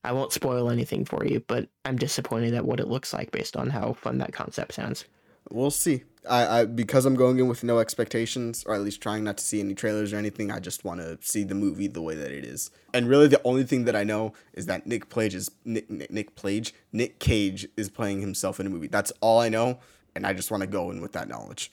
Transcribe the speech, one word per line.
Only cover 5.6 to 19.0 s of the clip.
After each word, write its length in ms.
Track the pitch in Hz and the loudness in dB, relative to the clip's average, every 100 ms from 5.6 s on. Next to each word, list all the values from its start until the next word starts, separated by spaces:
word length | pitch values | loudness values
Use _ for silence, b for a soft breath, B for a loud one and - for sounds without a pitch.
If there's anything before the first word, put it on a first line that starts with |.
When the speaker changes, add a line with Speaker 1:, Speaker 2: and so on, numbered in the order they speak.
| 139 | 0
Speaker 2:
see. 340 | - 175 127 - _ - | 2 0 0 -2 _ 2
I, 340 | 123 120 117 | 4 6 4
I, 40 | 113 | 4
because 400 | 117 110 135 131 | 2 2 4 4
I'm 100 | 127 | 6
going 220 | 127 127 | 6 6
in 80 | 127 | 4
with 160 | 120 | 2
no 140 | 120 117 | 2 2
expectations, 840 | 113 - 113 120 117 131 117 113 - | 2 0 -2 0 -2 -4 -4 -6 -4
or 80 | |
at 80 | 104 | -2
least 200 | 101 101 | -2 -4
trying 220 | 110 107 | -4 -2
not 140 | 107 101 | -2 -4
to 60 | |
see 160 | - 107 | -2 -2
any 160 | 101 98 | -2 -2
trailers 360 | 110 107 104 | -2 0 -2
or 60 | 107 | -2
anything, 340 | 104 104 104 | -4 -4 -6
I 80 | 104 | -4
just 240 | 85 - | -8 -8
wanna 360 | 95 87 82 82 | -8 -8 -10 -10
see 220 | - 107 | -4 -2
the 100 | 98 98 | -2 0
movie 300 | 101 92 101 | 0 0 -4
the 140 | 82 | -4
way 140 | 80 80 | -6 -6
that 160 | 69 | -8
it 120 | 69 60 | -8 -10
is. 260 | 67 - b b 123 | -10 -10 b b 0
And 120 | 120 | 6
really 180 | 139 151 | 10 10
the 140 | 143 | 10
only 200 | 123 127 | 6 2
thing 220 | 127 127 120 | 2 2 2
that 100 | 110 | 2
I 80 | |
know 300 | 104 107 110 b b | 0 0 -2 b b
is 120 | - 87 | -12 -6
that 200 | 92 - | -6 -4
Nick 200 | 117 - | -6 -4
Cage 240 | 117 110 92 | 0 0 -2
is, 160 | 101 _ 117 | -8 _ -6
Nick, 220 | 113 - | -6 -6
Nick, 200 | 90 - | -12 -8
Nick 240 | 104 104 - | -8 -8 -8
Cage, 380 | 98 101 113 b b | -4 -2 -4 b b
Nick 280 | 107 123 _ | -2 -2 _
Cage 480 | - 113 98 95 - - | 2 2 2 -2 -10 -8
is 120 | 101 | -8
playing 300 | - 107 98 | -4 -4 -2
himself 380 | 101 98 95 90 | -4 -4 -4 -4
in 60 | 95 | -6
a 60 | |
movie. 160 | 98 76 | -6 -2
That's 240 | 101 | -2